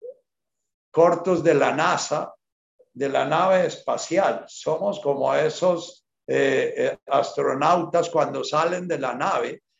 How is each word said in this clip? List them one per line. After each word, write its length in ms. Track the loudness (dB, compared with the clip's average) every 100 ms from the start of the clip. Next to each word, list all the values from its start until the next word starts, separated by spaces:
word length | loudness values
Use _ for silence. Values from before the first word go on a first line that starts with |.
| -18 -18 _ _ _ _ _ _ _
cortos 540 | 4 4 4 0 2
de 100 | 4
la 200 | 4 4
nasa, 600 | 2 0 0 -2 -4 -6 -12 _ _ _ _ _
de 160 | -6 -2
la 160 | 0 0
nave 400 | 2 4 4 2
espacial. 760 | -2 -6 -6 -2 0 2 0 -8
Somos 500 | -10 -4 -2 -2 -2
como 340 | -2 0 0
esos, 720 | 2 0 0 0 0 -4 -16 _ _ -4
eh, 480 | 0 2 2 0 -2
eh, 220 | -2 -4 -2
astronautas 1000 | 0 0 -2 -2 0 2 2 2 -2 0
cuando 340 | 0 -2 -4
salen 460 | -4 -2 0 -2 -4
de 100 | -4
la 160 | -4
nave, 480 | -4 -2 -2 -4 -8 _ _